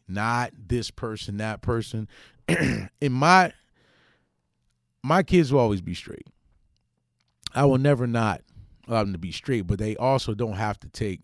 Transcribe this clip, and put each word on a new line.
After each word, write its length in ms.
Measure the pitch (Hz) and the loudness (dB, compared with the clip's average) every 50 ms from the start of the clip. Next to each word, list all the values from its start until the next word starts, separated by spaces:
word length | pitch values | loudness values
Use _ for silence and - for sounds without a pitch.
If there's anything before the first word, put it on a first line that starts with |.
| _ | _
not 440 | - 92 101 107 117 117 120 123 - - - 107 | -8 -4 -2 -2 0 0 -2 -2 -4 -8 -12 -6
this 220 | 87 120 120 110 - | -4 -4 -4 -4 -6
person, 480 | - - - 113 110 107 - - 98 | -10 -10 -10 -8 -8 -8 -10 -10 -8
that 240 | 104 107 110 107 95 | -6 -6 -6 -6 -6
person. 460 | - 127 120 117 110 - - 110 110 - - - - | -4 -2 -2 -2 -4 -4 -6 -8 -8 -8 -14 -20 -20
<clears throat> 200 | - _ _ - | -20 _ _ -2
In 640 | - 170 175 156 131 117 104 92 - _ - 147 139 | -2 0 0 2 0 -2 -2 -6 -10 _ -4 -2 -2
my, 420 | 123 127 143 165 180 185 180 - - _ _ _ _ _ _ _ _ _ _ _ _ _ _ _ _ _ _ _ _ _ _ _ _ _ _ _ _ _ - | 0 2 4 6 6 6 6 4 -2 _ _ _ _ _ _ _ _ _ _ _ _ _ _ _ _ _ _ _ _ _ _ _ _ _ _ _ _ _ -2
my 200 | 139 156 190 185 | 0 2 2 2
kids 280 | - 196 180 160 123 | 4 4 4 4 6
will 80 | 135 135 | 4 4
always 220 | 120 113 104 95 | 4 4 2 0
be 120 | 87 - 90 | -2 -6 -8
straight. 340 | - - - - - - - _ _ _ _ _ _ _ _ _ _ _ _ _ _ _ _ _ _ _ _ _ _ - - - | -8 -10 -14 -16 -16 -18 -20 _ _ _ _ _ _ _ _ _ _ _ _ _ _ _ _ _ _ _ _ _ _ -14 -8 -2
I 120 | 127 143 | 2 4
will 120 | 139 131 | 4 4
never 300 | 127 135 143 143 120 123 | 4 4 4 2 2 0
not 340 | 120 117 117 113 107 92 - _ _ - - - - - _ - | 0 0 0 0 0 -2 -4 _ _ -20 -20 -20 -20 -20 _ -8
allow 160 | - 117 113 104 | -2 0 0 0
them 100 | 98 95 | 0 -4
to 60 | 85 | -6
be 120 | 87 90 | -8 -10
straight, 360 | 85 - - - 131 113 92 | -10 -8 -4 -2 -2 -2 0
but 100 | 87 101 | -2 -2
they 180 | 95 107 110 110 | -2 -2 -4 -4
also 380 | - 120 131 135 131 - - 107 | 0 0 2 2 0 0 -2 -4
don't 200 | 101 120 110 101 | -4 -4 -4 -4
have 260 | 95 110 107 101 - | -4 -4 -4 -4 -6
to 100 | - - | -10 -16
take, 300 | - - 110 104 92 - | -8 -6 -6 -6 -6 -8